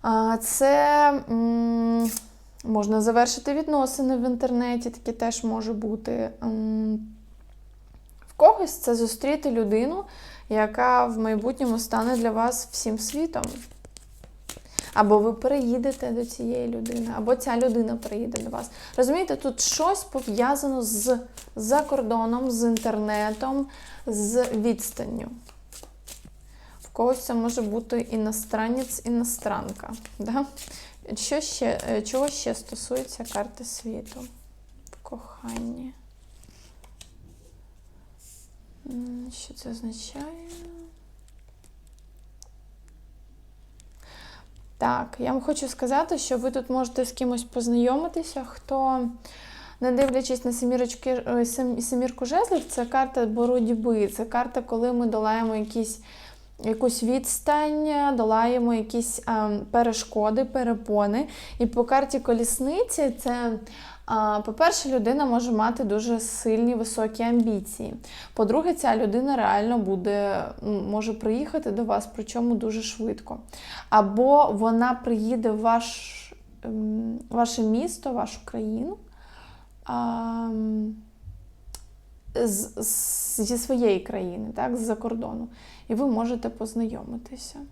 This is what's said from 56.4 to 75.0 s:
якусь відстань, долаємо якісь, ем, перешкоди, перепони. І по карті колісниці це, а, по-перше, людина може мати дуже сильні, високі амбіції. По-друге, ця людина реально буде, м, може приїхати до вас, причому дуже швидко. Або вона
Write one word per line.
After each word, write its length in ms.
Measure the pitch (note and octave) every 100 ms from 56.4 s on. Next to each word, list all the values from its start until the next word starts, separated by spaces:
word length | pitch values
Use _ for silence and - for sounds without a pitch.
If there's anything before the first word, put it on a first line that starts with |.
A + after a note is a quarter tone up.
| - -
якусь 380 | G#3+ A3 B3 A#3+
відстань, 1120 | A3+ C4 C4+ - - D4 D4+ D4+ D4+ D4 C#4+ C4
долаємо 580 | A3 A3 A#3 B3 A#3+
якісь, 480 | A3+ A3 A#3 A#3 - -
ем, 340 | A3+ G#3+ G#3 G3+
перешкоди, 760 | A#3 A#3+ A3+ - G#3+ G#3+ A3
перепони. 840 | G#3+ C4+ A#3+ A3 A3 G#3 G3+ A3 D4+ - - -
І 80 | A#3+
по 180 | A#3+
карті 360 | A#3+ C4+ C#4 C#4
колісниці 880 | - A#3 A#3 - C4 F4 B4 - C#4+
це, 480 | A#3+ B3+ A#3+ A#3+ A3 A3+ - - - -
а, 340 | A3+ G#3+ G#3
по-перше, 480 | G#3+ A3 E4 E4+ C#4
людина 360 | C4 G#3+ C4+
може 280 | C#4 A#3 B3
мати 320 | A3 A3 A#3+
дуже 360 | A3 G#3 A#3 A3+
сильні, 540 | A3+ - A#3 A3 A#3+
високі 480 | A#3+ A3+ - A3 A3
амбіції. 720 | A#3 A#3+ A3+ G#3 G3+ - A3+ A#3 - - -
По-друге, 400 | - G#3+ B3+ D#4+
ця 220 | F4 B3 A3
людина 400 | G#3+ G#3+ C4+ C4+
реально 420 | G#3 G3 A3 A#3+
буде, 640 | F#3+ F#3+ F3+ G3+ G3+ F#3+ - -
м, 280 | - G3+ F#3+
може 220 | G#3 G#3+
приїхати 580 | A3 G#3+ A3+ D4+ D#4 C#4
до 140 | G#3
вас, 240 | A3+ G#3 G#3
причому 400 | - G#3+ A#3+ A#3+
дуже 280 | A#3 A3+ A3
швидко. 560 | A3 - A3 G#3+ - - - - - - -
Або 640 | A3 G3 G#3 B3+ C#4+ C#4
вона 480 | G3+ A3+ A3+ B3 A#3+